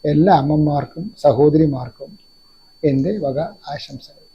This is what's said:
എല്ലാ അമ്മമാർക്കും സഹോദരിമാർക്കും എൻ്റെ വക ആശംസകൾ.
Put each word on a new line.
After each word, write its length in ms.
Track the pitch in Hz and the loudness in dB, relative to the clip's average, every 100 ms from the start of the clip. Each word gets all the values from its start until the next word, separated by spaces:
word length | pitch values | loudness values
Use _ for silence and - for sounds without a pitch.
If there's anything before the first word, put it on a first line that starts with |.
എല്ലാ 300 | 151 147 180 | 0 2 4
അമ്മമാർക്കും 680 | 165 139 151 151 143 135 - 202 - | 4 2 0 0 -2 -6 -12 -14 0
സഹോദരിമാർക്കും 880 | 147 143 147 151 156 131 120 _ 139 - _ _ _ _ _ _ | 0 4 4 4 0 -2 -12 _ -20 -20 _ _ _ _ _ _
എൻ്റെ 300 | 151 135 147 214 | -2 -2 -2 -4
വക 140 | 143 131 165 208 - | -6 -6 -8 -12 -16
ആശംസകൾ. 480 | 143 - 131 - _ _ | -14 -14 -18 -20 _ _